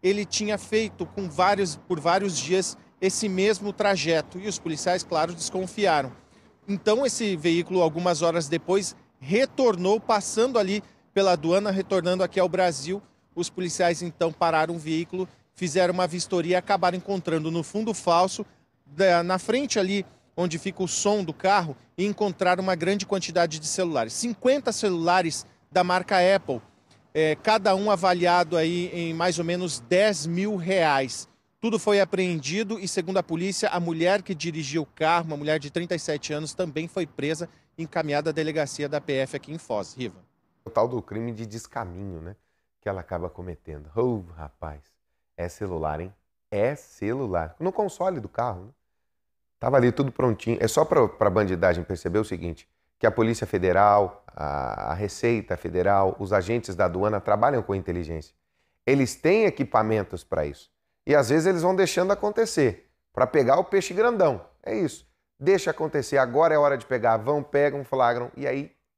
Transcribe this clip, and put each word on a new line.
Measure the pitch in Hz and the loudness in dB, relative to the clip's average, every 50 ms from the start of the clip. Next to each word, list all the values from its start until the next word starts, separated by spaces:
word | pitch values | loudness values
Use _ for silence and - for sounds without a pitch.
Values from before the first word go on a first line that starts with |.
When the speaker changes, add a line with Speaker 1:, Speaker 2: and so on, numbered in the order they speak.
Speaker 1:
ele | - 185 202 208 202 | 2 0 0 0 -2
tinha | - - - 214 208 214 | -4 -4 -4 -2 -2 -4
feito | 202 - - 214 220 226 202 - - 180 | -4 -4 -2 0 0 0 -2 -6 -10 -10
com | 156 - 208 196 175 | -8 -8 -8 -8 -6
vários, | 143 151 180 202 202 196 202 170 147 | 0 2 2 4 4 2 0 -4 -4
por | - - _ 185 160 | -10 -6 _ -6 -2
vários | 139 170 175 190 196 196 170 | 2 2 2 2 0 -2 -4
dias | 139 123 147 180 190 185 - - - - _ _ _ | -4 -2 0 0 0 0 -2 -8 -12 -20 _ _ _
esse | 185 190 185 - 220 208 | -2 -2 -2 0 -4 -2
mesmo | 185 185 190 208 220 190 202 202 | 0 0 2 2 0 0 -2 -8
trajeto. | 196 - 208 202 196 180 139 160 165 156 151 - - 180 | -4 0 0 0 0 0 0 0 0 0 0 -4 -12 -10
E | 196 | -8
os | 214 185 | -8 -8
policiais, | - - 170 156 147 - 180 180 185 - | -6 -6 -6 -6 -4 -2 -2 -2 -2 -2
claro, | - 175 156 156 165 175 | -2 -2 0 0 -2 -4
desconfiaram. | 165 156 - - 185 185 180 - - 202 185 160 147 135 127 - - _ _ _ - _ _ _ _ _ | -8 -10 -6 -6 -6 -6 -6 -4 0 2 4 4 2 0 -2 -8 -16 _ _ _ -20 _ _ _ _ _
Então, | - 202 185 - 214 214 240 285 | -6 -6 -2 2 2 2 2 2
esse | 254 - - 240 208 190 | 0 -2 -2 -2 -2 -2
veículo, | 160 147 175 165 170 170 - 185 185 | 0 0 2 2 2 0 0 2 2
algumas | 175 160 147 165 175 180 175 143 165 | 2 2 2 0 0 0 0 2 2
horas | 165 165 170 160 | 0 0 0 -2
depois, | 143 160 160 - - 185 202 196 - - - _ _ _ _ | -2 -4 -4 0 0 0 0 0 -2 -10 -12 _ _ _ _
retornou, | 131 131 180 226 269 262 - - 262 240 202 175 180 190 208 226 | -6 0 2 2 2 2 2 2 2 2 4 2 2 2 2 0
passando | 208 - 220 208 196 - - 220 226 262 254 | 2 0 0 0 0 -2 0 0 0 2 2
ali | 233 208 185 196 208 - - _ _ _ _ _ | 0 0 2 -2 -4 -4 -8 _ _ _ _ _
pela | 196 196 190 175 | 2 4 4 2
aduana, | 160 147 165 175 196 208 208 | 2 2 2 2 2 2 0
retornando | 190 196 190 - 196 185 160 180 185 185 185 | -2 -2 -2 0 0 0 0 0 0 0 -2
aqui | 175 - 190 | -2 2 0
ao | 180 | 0
Brasil. | 180 160 185 185 180 156 135 135 160 190 202 - _ _ _ _ _ _ | 0 2 2 2 0 0 -2 -6 -6 -8 -8 -8 _ _ _ _ _ _
Os | 170 175 - | -6 -6 -6
policiais, | - - 185 175 160 - 185 170 175 143 | -4 -6 -6 -6 0 2 2 2 2 0
então, | 175 175 156 _ 175 165 | -6 -10 -4 _ -2 -2
pararam | 156 - 180 165 160 156 156 160 170 | 0 0 0 2 2 2 0 0 -2
o | 170 | -8
veículo, | 151 156 160 160 170 - - 185 185 175 _ _ _ _ _ | -6 -4 -4 -4 -4 -4 -6 -8 -8 -8 _ _ _ _ _
fizeram | - 180 175 139 185 180 170 175 | -6 -6 -2 2 2 2 2 2
uma | 180 180 | 0 0
vistoria | 170 160 180 160 - - 175 165 170 180 | -2 -2 -6 -6 -2 -2 -2 0 2 0
e | |
acabaram | 180 180 - 202 190 180 180 180 | 0 2 0 0 2 2 0 0
encontrando | 185 - - 196 185 165 - 160 160 151 160 | -2 -6 -4 -6 -4 -2 -2 -2 -2 -2 -2
no | 165 170 156 | -4 -4 -4
fundo | - - 208 220 226 208 | -4 -4 -4 -4 -2 -4
falso, | - - 180 170 170 180 190 - - 214 _ _ _ _ _ _ _ _ | -2 0 2 4 4 4 2 0 -8 -12 _ _ _ _ _ _ _ _
da, | _ 143 151 196 190 175 170 170 | _ -2 2 4 6 6 4 4
na | 175 185 185 | 2 -2 -2
frente | - - 220 254 285 262 - 220 | 0 0 0 0 0 0 0 0
ali | 190 185 196 202 185 - _ _ _ _ _ | 0 0 0 -2 -2 -6 _ _ _ _ _
onde | - 175 180 156 | -2 -2 -2 -2
fica | 160 - 196 - - | -4 -6 -8 -4 -4
o | 190 | -4
som | 170 - - - 202 208 208 190 | -4 -2 -2 0 0 0 0 -2
do | 160 147 | -6 -8
carro, | - - 190 202 202 175 156 135 - _ _ _ | -2 2 2 2 2 2 -2 -8 -12 _ _ _
e | - 185 | -4 -2
encontraram | 208 202 - 214 202 170 - 190 180 180 180 190 | -2 0 0 -2 -2 -2 0 0 0 2 2 0
uma | 190 185 | -2 -2
grande | 165 156 180 202 208 202 | 0 0 -2 -2 -2 -2
quantidade | - 202 190 175 - 170 180 170 165 156 160 | -4 -4 -4 -4 -2 0 0 0 0 -2 -8
de | 156 | -8
celulares. | 156 - - 185 175 156 131 113 113 - | -6 -4 -2 -2 0 0 -2 -2 -2 -4
Cinquenta | - - 240 226 _ - 254 269 294 - 247 | -6 -6 -6 -6 _ 0 2 2 2 0 -4
celulares | 214 - - 208 180 170 165 170 175 185 175 165 151 - - _ _ _ _ _ | -4 -2 -2 -2 -2 0 2 4 4 4 2 0 -4 -6 -12 _ _ _ _ _
da | - 185 180 | 0 0 2
marca | 180 180 185 180 - 208 185 175 185 196 | 2 2 0 0 2 2 4 6 6 4
Apple, | 196 - - 135 117 - _ _ _ _ _ _ _ _ _ _ | 2 2 -2 -6 -6 -8 _ _ _ _ _ _ _ _ _ _
é, | 151 160 156 151 | 0 2 2 0
cada | - - 220 214 226 190 208 190 | 0 2 2 2 4 4 2 2
um | 190 202 214 | 2 2 0
avaliado | 202 175 180 185 180 175 175 175 175 175 175 160 180 | 0 2 4 2 2 4 4 4 4 4 2 2 0
aí | 165 160 165 170 175 175 180 - | 0 0 0 0 -2 -4 -6 -6
em | 175 170 165 160 | -6 -6 -6 -4
mais | 165 170 185 170 | -2 -2 -2 0
ou | 160 170 | -2 -2
menos | 165 175 180 180 170 135 - | -4 -2 -4 -4 -6 -8 -10
dez | 117 - 180 180 208 214 202 151 143 | -4 0 2 4 4 2 2 -2 -4
mil | 165 170 175 196 214 214 | -4 -2 -2 -2 -2 -4
reais. | 185 165 175 196 190 165 156 143 135 135 127 - - - _ _ _ _ _ _ _ | -4 -2 0 2 2 4 4 4 2 0 -2 -6 -12 -14 _ _ _ _ _ _ _
Tudo | - 233 214 | -4 -2 -2
foi | 208 - 214 208 202 | 0 2 2 4 4
apreendido | 190 180 - 185 185 180 175 160 131 135 165 202 220 196 226 202 | 4 2 2 -2 0 0 -2 -4 -4 -4 -4 -4 -4 -4 -6 -6
e, | 190 | -6
segundo | 175 - 196 170 170 190 | -4 -4 -4 -4 0 -2
a | 196 175 | -2 -2
polícia, | - 165 165 180 196 185 - - - | -2 -4 -4 -4 -4 -4 -2 -2 -2
a | - 175 | -2 -2
mulher | 170 170 165 160 165 175 196 208 | -2 -4 -2 0 2 2 2 2
que | 190 - 190 | 0 -4 -8
dirigia | 147 - 175 156 160 151 135 143 165 | -6 -6 -8 -6 -6 -8 -4 -4 -6
o | 151 | -6
carro, | - _ - 160 156 170 170 165 | -6 _ -2 2 2 2 2 0
uma | 160 156 | -2 -6
mulher | 143 147 151 156 156 | -6 -2 0 -2 -2
de | 143 147 | -2 -4
trinta | - 175 175 170 180 | -6 -6 -4 -4 -6
e | 160 | -6
sete | - - 151 147 - - | -4 -4 -6 -4 -4 -6
anos, | 151 147 156 147 - | -6 -6 -6 -8 -6
também | - 185 160 131 156 160 | -6 -6 -4 -4 -8 -8
foi | 170 - 190 170 | -6 -6 -6 -6
presa | 151 _ - 139 147 160 156 170 - _ _ _ _ _ | -6 _ -6 -4 -4 -4 -4 -8 -14 _ _ _ _ _
e | - 165 | -12 -12
encaminhada | 156 - 175 156 151 143 143 147 165 | -6 -4 -4 -2 0 -2 0 0 -2
à | 156 | -2
delegacia | 160 160 156 151 160 147 131 - - 147 | -2 -4 -2 -2 -2 -4 -4 -4 -8 -6
da | 139 147 147 | -4 -4 -6
P | - - 143 | -4 -2 -2
F | 131 135 131 - | -2 -2 -4 -6
aqui | 139 - - | -12 -10 -10
em | 151 | -14
Foz. | 165 - - 117 104 98 - - | -14 -8 -6 -6 -6 -6 -8 -10
Riva. | 131 127 107 87 92 _ _ _ _ _ _ _ _ _ | -10 -10 -10 -10 -14 _ _ _ _ _ _ _ _ _
Speaker 2:
O | - | -6
tal | - - 110 | -2 0 0
do | 120 123 120 | 0 -2 -6
crime | - - 101 107 117 120 113 | -8 -8 -10 -8 -8 -8 -8
de | 107 113 | -10 -12
descaminho, | 107 104 113 - - - 120 113 90 85 92 101 98 90 82 | -12 -12 -14 -14 -10 -10 -10 -10 -10 -10 -12 -12 -12 -12 -12
né? | 80 87 104 _ _ _ _ _ _ _ _ _ | -14 -14 -16 _ _ _ _ _ _ _ _ _
Que | _ | _
ela | 107 98 92 | -6 -6 -6
acaba | 87 - 95 87 85 87 | -8 -8 -8 -6 -6 -8
cometendo. | - - 90 90 85 - _ - 78 73 76 76 78 | -10 -12 -14 -14 -14 -14 _ -16 -16 -16 -16 -8 -4
Ô, | 107 120 127 120 107 90 85 82 | -2 0 0 -2 -4 -8 -12 -16
rapaz, | 82 78 73 _ _ 87 80 73 73 _ _ _ _ _ _ _ _ _ _ _ | -16 -16 -16 _ _ -12 -12 -12 -14 _ _ _ _ _ _ _ _ _ _ _
é | - 85 87 | -8 -8 -8
celular, | - - 107 95 90 80 78 76 76 76 | -6 -8 -8 -6 -4 -4 -4 -4 -4 -6
hein? | 87 92 101 _ _ _ _ _ _ _ | -8 -10 -14 _ _ _ _ _ _ _
É | - 101 107 123 147 | -2 0 0 0 -2
celular. | 143 - _ - - 101 104 120 135 139 107 90 85 80 82 - _ | -6 -14 _ -12 -6 -4 -4 -4 -4 -4 -2 -2 -4 -4 -4 -8 _
No | 156 180 | -6 -6
console | - - 214 190 - - 180 190 185 143 | -2 -2 -4 -4 -4 -4 -4 -2 -2 -4
do | 104 - | -8 -8
carro, | _ - 120 123 104 90 92 | _ -4 -4 -4 -4 -8 -12
né? | 113 _ _ _ _ _ _ _ _ _ _ _ _ _ _ _ _ _ _ | -18 _ _ _ _ _ _ _ _ _ _ _ _ _ _ _ _ _ _
Tava | - 123 135 | -2 2 4
ali | 135 120 123 | 6 4 4
tudo | 120 - 139 135 | 2 2 -2 -2
prontinho. | - - 127 123 110 - - 113 117 - | -2 0 0 0 0 0 -2 -4 -2 0
É | 104 | 0
só | 110 - - 123 | 0 2 2 2
pra, | - - 147 120 | 4 4 4 4
pra | 101 - - 110 101 | 4 2 2 0 2
bandidagem | 90 107 104 95 92 85 87 92 87 87 85 | 4 2 2 2 0 2 4 2 2 2 -2
perceber | - 98 87 - 87 87 | -6 -6 -6 -4 -2 0
o | 104 110 | 0 0
seguinte: | - 95 85 80 85 82 - - _ _ _ _ _ _ | 0 -6 -8 -8 -8 -10 -10 -16 _ _ _ _ _ _
que | _ - | _ 2
a | 113 | 2
Polícia | 98 - 113 110 117 113 - | 4 4 2 2 2 -2 -4
Federal, | - - 95 87 92 87 92 101 104 101 104 101 90 - - _ | -2 0 2 2 4 6 6 6 8 6 6 4 2 -2 -12 _
a, | - - - 76 73 71 71 65 60 52 50 50 57 | -20 -12 -8 -6 -4 -4 -4 -4 -6 -6 -6 -6 -6
a | 76 | -4
Receita | 90 104 98 - - - 120 117 110 98 - 92 | -4 -6 -6 -6 -2 0 0 0 0 -2 -4 -8
Federal, | 87 - 85 82 90 90 98 101 98 98 95 95 | -6 -6 -4 -2 0 2 4 4 4 4 2 0
os | - 101 95 104 | -2 -2 2 2
agentes | 98 90 95 117 120 113 - 95 | 2 2 2 -2 -2 -2 -6 0
da | 85 101 | 0 0
aduana | 90 85 92 98 107 107 101 | 0 2 0 0 0 0 -2
trabalham | - - 107 107 113 135 143 120 | 0 0 2 2 2 2 2 0
com | 98 - 98 | -2 -2 -4
inteligência. | 95 87 - 87 87 87 76 85 78 76 - _ _ _ _ _ _ _ _ _ _ _ | -4 -4 -4 -6 -6 -6 -6 -8 -10 -12 -14 _ _ _ _ _ _ _ _ _ _ _
Eles | - 139 139 131 117 - | 2 2 2 2 0 -2
têm | - - 156 190 220 220 | -2 2 2 4 4 4
equipamentos | 190 - - 135 - - 120 110 110 110 107 98 - - 87 - | 2 0 -2 -6 0 0 0 2 2 0 0 -2 -4 -8 -14 -8
pra | _ - 80 76 | _ -4 -2 -2
isso. | 73 73 - - _ _ _ _ _ _ _ _ | -4 -6 -12 -20 _ _ _ _ _ _ _ _
E | - 143 | 4 4
às | 147 131 110 | 4 6 6
vezes | 139 160 160 | 4 4 4
eles | 185 190 170 | 2 2 2
vão | 160 180 190 | 2 2 2
deixando | 185 196 - - 185 185 190 | 2 2 2 2 0 2 2
acontecer | 202 196 - 208 208 - 226 220 - - 143 120 92 - _ _ _ _ _ _ _ | 0 0 0 -4 0 0 -2 0 2 2 2 2 2 -2 _ _ _ _ _ _ _
pra | - 127 | 0 0
pegar | 127 - 156 131 120 135 165 | 2 4 2 4 6 4 4
o | 185 | 4
peixe | - - 196 175 - 175 | 2 0 0 0 0 0
grandão. | 185 220 240 240 208 185 151 123 92 - _ _ _ - | 2 2 2 4 4 4 2 2 0 -8 _ _ _ -8
É | - - | -6 -2
isso. | - 180 143 - - _ _ _ _ _ _ _ _ | -2 -2 -2 -4 -8 _ _ _ _ _ _ _ _
Deixa | 139 170 196 185 - 175 | 2 2 2 4 2 -2
acontecer. | 156 - 156 156 - 147 131 - - | -2 -2 -4 -2 -2 -2 -2 2 2
Agora | 135 131 120 120 143 165 165 156 | 2 2 4 4 4 4 6 6
é | |
hora | 151 147 143 139 | 4 4 4 2
de | 127 - | 0 -2
pegar. | - 131 120 107 117 113 | -4 -4 0 2 2 2
Vão, | 110 107 127 147 147 139 | 2 2 0 -2 -2 -2
pegam, | - - 143 143 147 135 143 135 | 0 2 2 2 2 0 -4 -6
flagram | - - 131 123 120 120 123 120 123 - | -4 0 2 2 2 2 0 -4 -8 -10
e | - 139 | -6 -4
aí | 139 131 135 143 - _ _ _ _ _ | -4 -4 -4 -6 -10 _ _ _ _ _